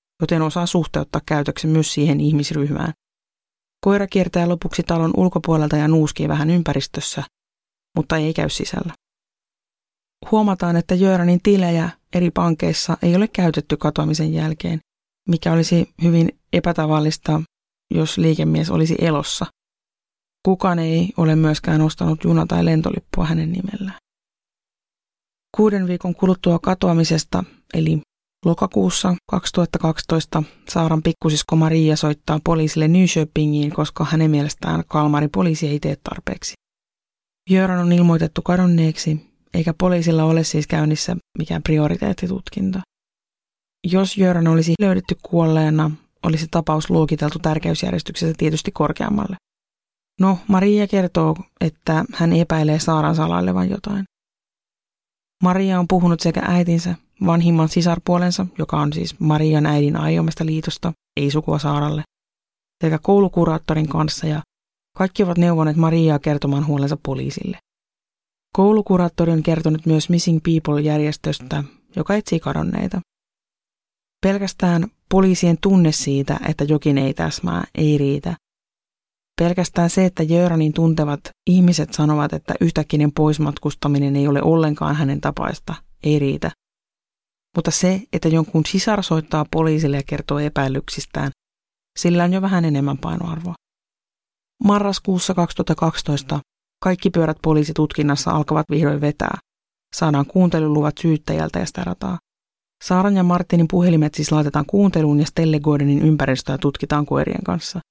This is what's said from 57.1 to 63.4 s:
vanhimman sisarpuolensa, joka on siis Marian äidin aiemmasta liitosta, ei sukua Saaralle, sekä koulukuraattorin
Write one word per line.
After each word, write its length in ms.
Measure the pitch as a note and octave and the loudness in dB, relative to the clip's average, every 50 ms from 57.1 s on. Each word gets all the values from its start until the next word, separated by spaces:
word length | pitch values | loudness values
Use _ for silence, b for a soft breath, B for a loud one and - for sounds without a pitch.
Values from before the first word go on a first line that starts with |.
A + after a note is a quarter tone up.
| _ _ G3 | _ _ -2
vanhimman 420 | F3 E3 E3+ E3+ E3+ E3+ D#3+ D#3+ D#3+ | 0 2 2 2 2 4 2 2 2
sisarpuolensa, 800 | - F3+ E3 F3 E3+ E3+ - - F3 F3 F3+ F3+ F3 - F#3+ F3+ - - | 0 0 0 0 0 -2 -2 0 0 0 0 0 -2 -2 -6 -6 -6 -8
joka 220 | D#3 - - D3+ | -6 -4 -2 -2
on 120 | D3 D3 D3 | -2 -2 -2
siis 280 | E3 E3+ E3 - - | -4 -6 -8 -6 -2
Marian 460 | D#3+ D3+ D3+ D3+ D#3 D#3 D#3 D3+ D3+ | 0 0 2 2 2 2 2 2 2
äidin 300 | D3+ D3 D3 D3 C#3+ - | 2 2 2 2 0 0
aiemmasta 500 | - D3+ D#3 E3 E3 D#3+ D#3+ - - E3+ | 0 -2 0 0 0 0 -2 -4 -4 -4
liitosta, 460 | D#3+ D#3 D#3 D3+ - - - - E3+ D#3+ - _ _ _ | -4 -4 -4 -4 -6 -8 -6 -6 -6 -6 -8 _ _ _
ei 140 | C#3+ C#3+ C#3+ | -4 -2 -2
sukua 280 | C#3 D#3 D#3 - D#3 D3+ | -2 -2 -2 -2 -4 -2
Saaralle, 440 | - D3 D3 D3 D3 D3 D3+ D3+ D3+ - _ _ _ _ _ _ _ _ _ _ _ _ _ _ - | -2 -2 -2 -2 -2 -2 -4 -6 -8 -10 _ _ _ _ _ _ _ _ _ _ _ _ _ _ -2
sekä 140 | D#3+ D#3+ D#3 | -2 -2 -2
koulukuraattorin 920 | - - G3+ G3+ G3+ F3+ - F3 | 0 2 4 4 4 2 2 2